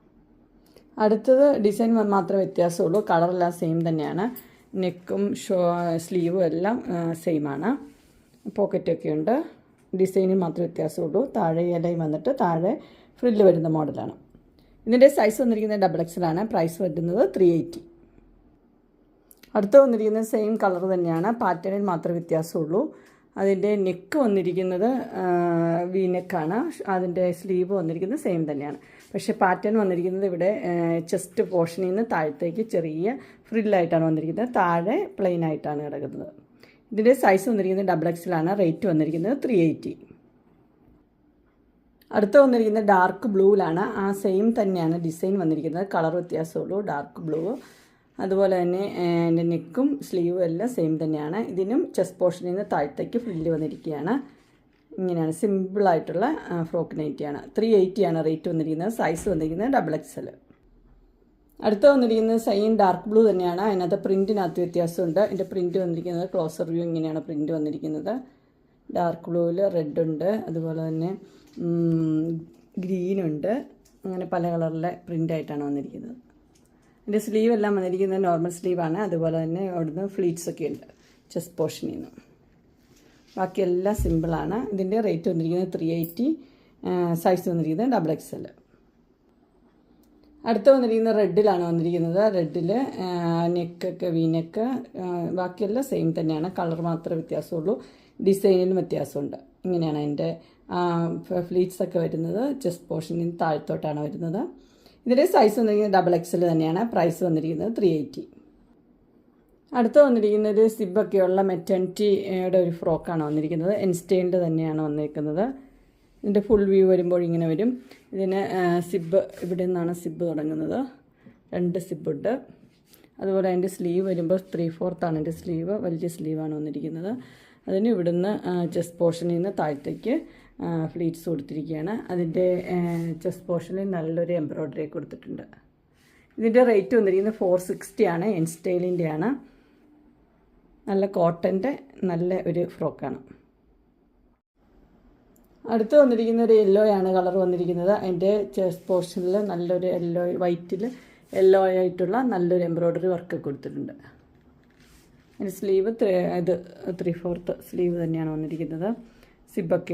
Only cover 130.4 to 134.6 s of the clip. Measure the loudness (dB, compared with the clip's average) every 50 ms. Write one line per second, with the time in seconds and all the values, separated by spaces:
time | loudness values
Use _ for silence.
130.4 | -20 -20 _ -10 -8 -6 -4 -4 -4 -4 -4 -4 -4 -4 -4 -6 -6 -6 -6 -6
131.4 | -6 -8 -10 -10 -8 -6 -6 -6 -6 -6 -6 -6 -6 -6 -4 -2 -2 -2 0 0
132.4 | 2 2 0 0 -2 -4 -2 -2 -2 -2 -2 -4 -4 -6 -6 -6 -6 -6 -6 -6
133.4 | -6 -6 -4 -4 -4 -6 -6 -6 -4 -4 -4 -4 -4 -4 -2 -2 -2 -2 -2 -2
134.4 | -2 -4 -6 -6